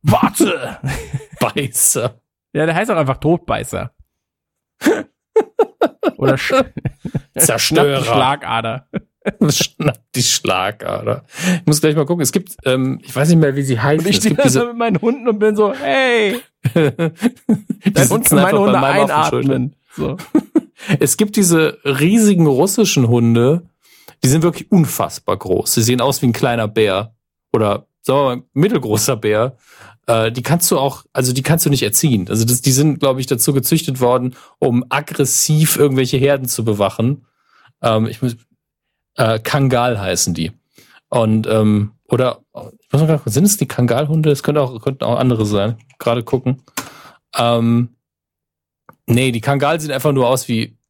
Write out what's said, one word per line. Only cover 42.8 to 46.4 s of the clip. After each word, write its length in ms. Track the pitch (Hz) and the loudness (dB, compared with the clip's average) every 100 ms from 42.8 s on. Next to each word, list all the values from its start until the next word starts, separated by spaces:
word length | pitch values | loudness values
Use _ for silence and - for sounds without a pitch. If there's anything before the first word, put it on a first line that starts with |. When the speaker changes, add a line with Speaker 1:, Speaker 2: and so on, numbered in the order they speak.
| _ | _
Speaker 2:
muss 120 | 135 | 0
mal 40 | 156 | 2
gerade 120 | 156 | 0
gucken, 140 | - | 0
sind 120 | 110 | 2
es 140 | 202 202 | 2 0
die 100 | - | -4
Kangal-Hunde? 600 | - 123 117 147 160 151 | -2 0 0 0 0 2
Es 120 | 143 | 0
könnte 200 | - 151 | 0 -2
auch, 180 | 131 113 | -2 -4
könnten 240 | 135 131 | -8 -4
auch 140 | 113 120 | -2 0
andere 260 | 131 113 | 2 2
sein. 320 | 104 104 104 113 _ _ | 0 0 -2 -4 _ _
Gerade 240 | - 120 | -2 -2
gucken. 400 | 113 127 | -2 -4